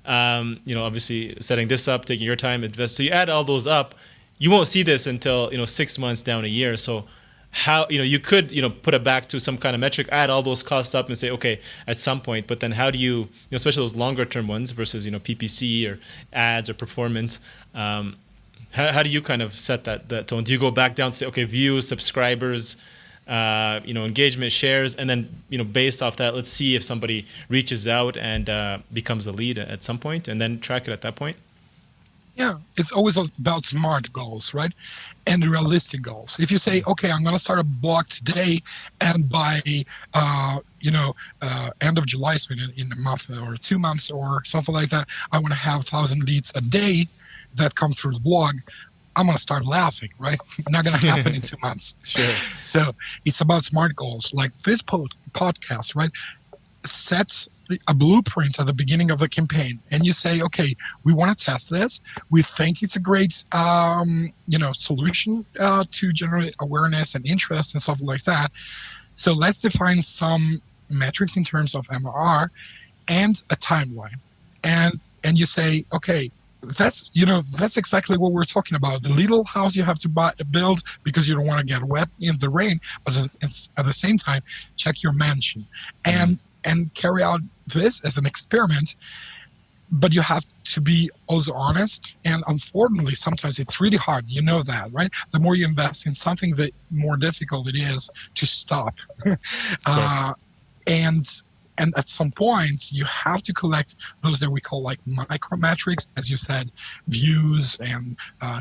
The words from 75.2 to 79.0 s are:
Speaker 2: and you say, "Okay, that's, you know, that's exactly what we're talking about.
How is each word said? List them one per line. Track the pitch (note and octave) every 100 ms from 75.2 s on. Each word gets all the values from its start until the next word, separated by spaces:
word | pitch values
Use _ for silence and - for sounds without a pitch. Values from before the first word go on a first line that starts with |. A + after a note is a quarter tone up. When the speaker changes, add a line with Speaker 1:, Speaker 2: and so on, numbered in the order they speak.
Speaker 2:
and | D#3 E3
you | E3+
say, | - D#3+ D#3 -
"Okay, | E3 - E3+ B2 - _ - - C#3+
that's, | G3+ - -
you | E3 F#3
know, | F#3 C3+ C#3
that's | G#3+ -
exactly | F#3 F#3+ - F#3
what | F#3
we're | F3 E3 G3+
talking | - D3+
about. | C#3 C3